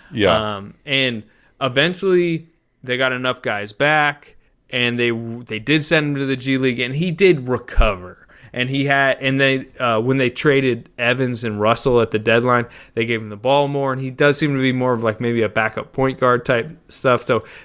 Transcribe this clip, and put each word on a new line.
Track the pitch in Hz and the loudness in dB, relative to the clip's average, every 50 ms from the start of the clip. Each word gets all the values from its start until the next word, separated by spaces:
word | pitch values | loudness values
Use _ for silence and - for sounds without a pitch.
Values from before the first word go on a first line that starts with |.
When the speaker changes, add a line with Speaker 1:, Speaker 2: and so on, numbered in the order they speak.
| - - | -20 -12
Speaker 1:
Yeah. | - 120 101 92 87 110 107 107 104 98 | -2 2 2 4 4 2 0 -2 -6 -8
Speaker 2:
Um, | 98 104 - _ _ | -10 -14 -18 _ _
and | 147 139 135 131 127 120 110 107 - _ _ _ _ _ _ | -4 -2 0 0 0 -2 -6 -10 -14 _ _ _ _ _ _
eventually | 135 131 123 139 147 170 185 180 196 190 185 180 175 170 165 156 165 - _ _ _ _ _ _ - | -6 -2 0 0 0 0 -2 -2 -2 0 2 2 2 0 -2 -6 -8 -12 _ _ _ _ _ _ -8
they | 120 123 | -6 -2
got | 123 131 131 | 0 0 0
enough | 127 123 127 127 123 - | -2 -2 -2 -4 -4 -2
guys | - 123 110 104 104 104 110 | -4 -4 -4 -4 -6 -10 -4
back, | - 139 147 156 151 147 147 139 - - - - - _ _ _ _ _ _ | -2 0 2 2 2 2 0 -2 -4 -12 -20 -20 -20 _ _ _ _ _ _
and | - 123 123 120 120 120 | -4 -2 -2 -2 0 0
they, | 120 120 | 0 0
they | 117 113 117 113 117 120 123 - 110 107 | 0 -2 -6 -8 -10 -12 -12 -10 -10 -8
did | 110 139 151 156 147 | -2 0 0 0 2
send | - 170 156 147 147 | 2 0 0 2 0
him | 143 | -2
to | 139 139 | -2 -2
the | 135 135 127 | -4 -4 -4
G | 120 135 135 131 | -2 -2 -2 0
League, | 131 131 120 120 | 0 0 0 -2
and | 127 120 131 | -4 -4 -2
he | 147 175 185 | -2 -2 -2
did | 160 170 202 185 175 139 127 123 | 0 2 4 4 4 4 2 -2
recover. | 127 117 - - - - 117 107 101 92 90 90 87 - - _ - - - - - | -4 -4 -4 -2 2 2 4 4 2 -2 -8 -14 -18 -20 -20 _ -20 -20 -20 -14 -6
And | - 123 131 | -6 -4 -2
he | 135 139 139 | -2 -2 0
had, | 139 139 139 139 135 127 - | 2 2 2 4 2 0 0
and | 139 135 135 135 | -2 -2 0 2
they, | 139 135 135 131 131 - - - | 2 2 2 0 -4 -8 -8 -4
uh, | 131 120 113 110 | -2 0 0 0
when | 113 127 135 135 | 0 0 2 2
they | 131 123 | 2 0
traded | 123 - - 151 135 139 135 127 120 117 - - _ - | -2 0 2 2 2 4 2 0 -2 -2 -6 -14 _ -4
Evans | 120 117 123 127 131 123 123 107 117 | -2 0 0 0 0 -2 -2 -4 -4
and | 117 104 104 | -4 -2 0
Russell | 104 110 117 - - 135 123 120 | 2 2 2 2 2 2 4 4
at | 113 - | 2 2
the | - 107 | 0 -2
deadline, | 107 117 113 120 120 127 123 120 117 - - - - - _ | 2 2 2 2 4 4 2 2 0 -2 -8 -18 -20 -10 _
they | 113 117 | -4 -2
gave | 117 120 110 | -2 -2 -4
him | 113 107 | -6 -8
the | 104 | -14
ball | 104 107 127 139 143 143 139 | -6 -2 0 2 2 2 0
more, | 143 139 139 135 | -2 -2 -2 -2
and | 131 131 | -2 -4
he | 135 131 | -6 -8
does | 127 - 147 143 139 - | -2 2 2 2 4 2
seem | 160 147 139 | 0 0 0
to | 131 | 0
be | 131 131 | 0 0
more | 127 127 127 127 123 | 0 0 0 0 0
of, | 113 113 | 0 0
like, | 113 107 - | -2 -2 -2
maybe | 123 117 117 117 | -2 -2 0 0
a | 110 104 | 0 0
backup | - 113 110 110 - - - - | 0 0 -2 0 -2 -6 -10 -8
point | - - 131 135 131 131 | -4 -2 -2 -2 0 0
guard | 131 127 123 120 123 | 2 2 2 2 0
type | - 131 117 113 80 - - _ _ | 0 -2 -2 -2 -6 -10 -18 _ _
stuff. | - - - 139 123 117 - | -20 -4 0 0 2 2 0
So | - 127 110 - - - - | 0 -2 -2 -2 -6 -16 -20